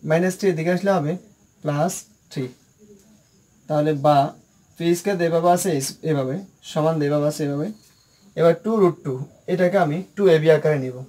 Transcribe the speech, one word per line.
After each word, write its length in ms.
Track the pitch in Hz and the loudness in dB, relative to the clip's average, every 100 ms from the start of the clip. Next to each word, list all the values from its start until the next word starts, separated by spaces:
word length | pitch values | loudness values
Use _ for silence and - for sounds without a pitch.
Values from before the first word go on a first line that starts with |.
| 151 | 0
মাইনাস 240 | 165 185 185 | 0 0 0
থ্রি 100 | 202 | -2
এদিকে 180 | 165 160 180 | 0 -2 -2
আসলে 160 | 190 190 | 0 0
হবে 140 | 147 185 - _ _ _ | 0 -6 -10 _ _ _
প্লাস 300 | 147 147 170 - - _ _ | -6 -2 -2 -4 -14 _ _
থ্রি। 140 | - 127 - _ _ - - _ _ _ _ _ _ _ | -10 -10 -12 _ _ -20 -20 _ _ _ _ _ _ _
তাহলে 220 | 151 151 147 147 | -2 0 0 2
বা 120 | 143 139 - _ _ _ _ | 4 2 -4 _ _ _ _
পি 100 | 170 175 | -2 0
স্কয়ার 180 | 202 196 | 0 0
যেভাবে 280 | 170 165 170 175 | 0 2 2 2
আছে 140 | 190 151 | 0 -2
এস-, 180 | 131 - 160 | -4 -8 -4
এভাবে 260 | 147 131 156 196 _ - | -2 -2 -6 -10 _ -10
সমান 240 | - 156 160 | -2 0 0
যেভাবে 240 | 143 147 147 | 0 0 -2
আছে 100 | 147 147 | -2 -6
এভাবে। 200 | 143 170 220 _ _ _ _ _ - | -4 -6 -10 _ _ _ _ _ 0
এবার 140 | 165 170 | 2 2
টু 80 | 214 220 | 0 2
root 160 | 185 156 - | 2 0 -8
two, 120 | 131 143 - - | -8 -10 -14 -6
এটাকে 240 | 175 180 196 165 | 0 2 2 0
আমি 120 | 156 190 - | -2 -8 0
টু 80 | 196 | 4
এ 20 | 160 | 4
বি 40 | 156 151 | 6 4
আকারে 220 | 156 147 | 4 0
নিব 120 | 131 127 | -4 -10